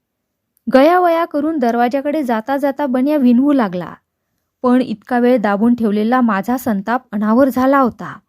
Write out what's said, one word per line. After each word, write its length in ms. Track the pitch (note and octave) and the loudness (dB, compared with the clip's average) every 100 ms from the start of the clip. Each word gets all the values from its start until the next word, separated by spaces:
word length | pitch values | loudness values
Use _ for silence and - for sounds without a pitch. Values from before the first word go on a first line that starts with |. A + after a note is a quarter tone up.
| _ _ _ _ _ _ - | _ _ _ _ _ _ 0
गयावया 500 | C4 D4 F4+ F4+ E4 | 4 4 4 2 0
करून 340 | E4+ D4 D4+ E4 | -2 -4 -4 -2
दरवाजाकडे 640 | A#3 A#3 A#3+ C4+ C#4+ D4+ | -2 0 0 -2 -4 -4
जाता 340 | B3+ A3 A3+ C#4 | -2 -4 -4 -4
जाता 300 | C#4+ C#4 D4 | -2 -2 -2
बन्या 300 | B3+ C4+ D4+ | -2 0 2
विनवू 360 | B3 A#3+ C#4+ | 2 2 2
लागला, 420 | C#4 G#3 F3+ E3 - _ _ _ _ _ _ | 0 0 -4 -10 -16 _ _ _ _ _ _
पण 200 | B3 B3 | 0 2
इतका 360 | - G#3+ - B3 | 0 -6 -6 0
वेळ 180 | A#3+ B3+ | 2 2
दाबून 380 | G#3 G3+ A#3 | 0 0 0
ठेवलेला 460 | A#3+ A3 G#3 G#3+ B3+ | 0 0 0 0 0
माझा 360 | A#3+ G3 F#3+ C4 | 0 0 -2 -4
संताप 460 | C4 G3+ F#3+ B3 - | -4 -4 -4 -6 -6
अनावर 360 | G#3+ G#3+ A3+ C#4 | -6 0 2 2
झाला 300 | B3 C4 C#4 | 2 2 2
होता. 400 | B3 - D#3+ - | 0 -2 -14 -18